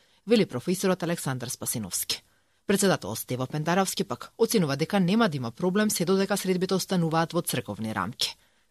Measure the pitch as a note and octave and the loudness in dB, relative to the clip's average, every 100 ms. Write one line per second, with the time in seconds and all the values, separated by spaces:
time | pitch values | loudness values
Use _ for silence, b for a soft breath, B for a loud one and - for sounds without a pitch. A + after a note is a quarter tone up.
0 | b b - A3+ E3+ B2 F3 F3+ G3 F3+ | b b 2 2 2 -2 -2 0 0 0
1 | E3 E3+ D3+ B2+ B2+ - A#2+ B2 F#2+ - | 0 -2 -4 -4 -6 -8 -6 -6 -4 -6
2 | - - - _ _ _ - G3 G3 D3 | -6 -8 -10 _ _ _ -2 2 4 2
3 | F#2 A2 - B2+ B2+ D3+ D#3 F3 F#3+ - | 0 -8 -6 -4 -4 -4 0 2 0 -2
4 | F#3+ A#2+ - - A3+ A3+ D#3 C#3 D#3 G3+ | -4 -6 -10 0 2 4 2 0 0 2
5 | F3 A3 A3 C#3+ A#2+ - F3+ G3 G#3+ G#3 | 4 4 2 0 -6 -2 0 2 2 0
6 | E3+ F#3+ G3 G3+ F#3 F3+ F3+ F#3+ - F#3 | 2 2 2 0 0 0 0 0 0 0
7 | E3 D#3+ E3 E3+ - C3 - G2+ A2 G#2 | 2 2 0 0 -2 -4 -4 -6 -4 -2
8 | F#2 - - - _ _ _ | -4 -4 -6 -6 _ _ _